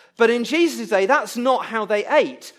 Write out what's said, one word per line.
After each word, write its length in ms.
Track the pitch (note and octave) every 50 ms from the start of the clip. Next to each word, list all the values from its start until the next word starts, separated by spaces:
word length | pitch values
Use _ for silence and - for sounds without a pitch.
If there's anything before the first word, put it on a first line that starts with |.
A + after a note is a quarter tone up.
| _ _ _
But 140 | - A#3 A3+
in 120 | A#3 A#3+ A#3
Jesus' 460 | - C4 E4 F4 D#4+ B3+ A3+ A#3 G3
day, 180 | G#3+ F#3+ G3
that's 300 | G3 C4+ D4+ A#3+ G3+ -
not 300 | A#3 A#3+ C4 B3+ A#3 B3
how 180 | - G#3+ A3+ G#3+
they 200 | F#3+ G#3+ G#3 -
ate. 460 | - C4+ D4+ A3+ C#3 B2+ - - - -